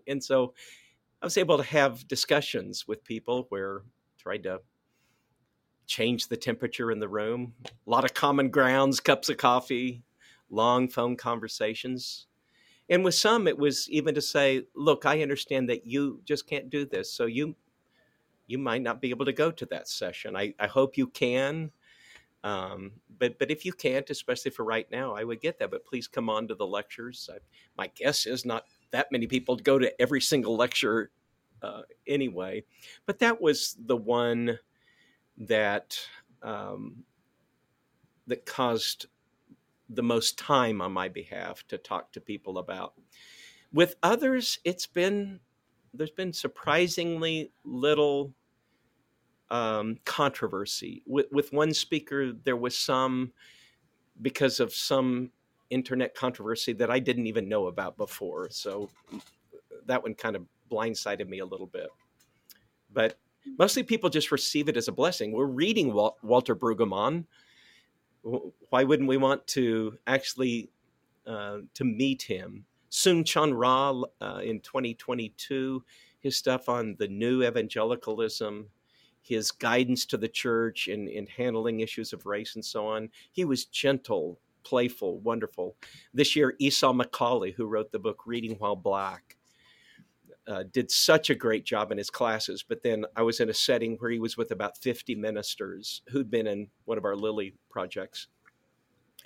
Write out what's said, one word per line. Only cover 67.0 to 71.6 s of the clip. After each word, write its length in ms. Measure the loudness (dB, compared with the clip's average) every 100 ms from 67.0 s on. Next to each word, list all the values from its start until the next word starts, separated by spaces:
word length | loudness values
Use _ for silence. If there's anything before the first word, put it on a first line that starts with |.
| 0 0 -6 _ _ _ _ _ _ _ _ _
W-, 280 | -6 -6 -8 -16 -2
why 140 | 2
wouldn't 240 | 4 4 4
we 100 | 4
want 280 | 4 2 -2
to 520 | 0 2 2 -2 -6 -2
actually, 640 | -2 -2 -2 -2 -2 -6 _ _ _ _ _ -10
uh, 320 | -8 -8 -10